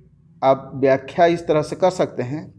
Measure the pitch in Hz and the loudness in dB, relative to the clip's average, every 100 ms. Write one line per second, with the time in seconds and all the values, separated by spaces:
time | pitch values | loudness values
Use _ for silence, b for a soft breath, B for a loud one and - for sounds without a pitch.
0 | _ _ _ _ 131 135 - 135 135 135 | _ _ _ _ 0 0 -2 -2 2 2
1 | - - 170 170 175 151 151 - 185 185 | -2 2 2 2 2 0 -2 -2 -2 0
2 | 147 - 123 151 185 | -4 -4 -8 -8 -12